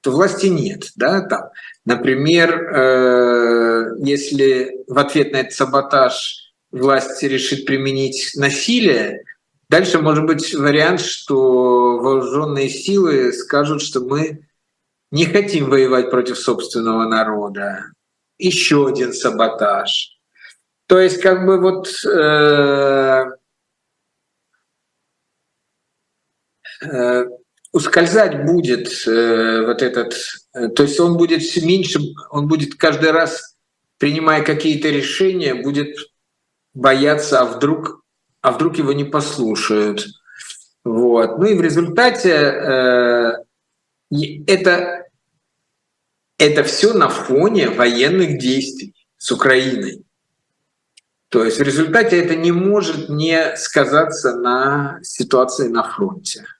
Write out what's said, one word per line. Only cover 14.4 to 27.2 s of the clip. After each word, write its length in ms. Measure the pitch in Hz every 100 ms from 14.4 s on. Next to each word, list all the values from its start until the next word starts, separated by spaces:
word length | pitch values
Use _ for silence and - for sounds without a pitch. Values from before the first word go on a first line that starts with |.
| _ _ _ _ _ _ _
не 140 | 147
хотим 460 | 175 202 202 160 135
воевать 400 | 139 131 127 123
против 280 | 127 123 120
собственного 680 | - 113 - 120 113 110 113
народа. 760 | 110 110 107 101 98 101 95 - _ _ _ _ _
Ещё 480 | 185 151 151 147 135
один 280 | 123 123
саботаж. 960 | - 123 110 113 - 104 98 95 - - _ _ _ - _ _ _ _
То 120 | 185
есть 220 | 185 185
как 240 | 185 185 185
бы 120 | 190
вот, 300 | 185 185 190 -
э, 1200 | 208 196 151 151 147 147 143 139 139 135 135 131 131 131 _ _ _ _ _ _ _ _ _ _ _ _ _ _ _ _ _ _ _ _ _ _ _ _ _ _ _ _ _ _ _ _ - -
э, 420 | 156 135 123 123